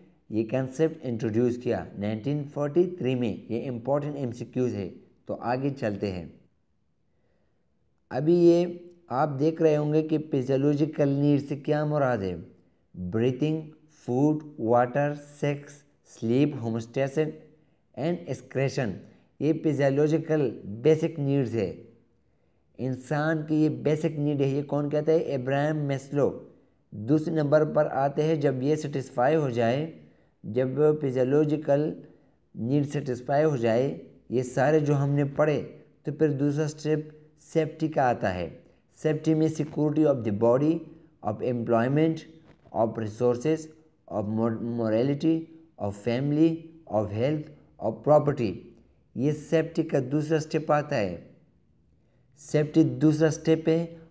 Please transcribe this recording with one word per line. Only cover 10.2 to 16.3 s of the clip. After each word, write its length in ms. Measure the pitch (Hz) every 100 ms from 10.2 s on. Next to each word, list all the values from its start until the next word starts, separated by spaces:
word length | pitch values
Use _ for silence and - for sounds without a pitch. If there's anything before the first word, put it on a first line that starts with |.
| - 139 123 131 143 143 156 160 143
नीड 320 | 139 147 143
से 160 | 143 143
क्या 280 | 151 147 151
मुराद 360 | 147 131 120
है। 120 | 95 85 - - _ _ _
ब्रीथिंग, 680 | 87 90 110 123 127 151 160 151 - _ _ -
फूड, 360 | 123 147 151 - -
वाटर, 540 | 113 120 123 143 147
सेक्स, 680 | 147 - - 147 143 - - _ _ _
स्लीप, 480 | - 113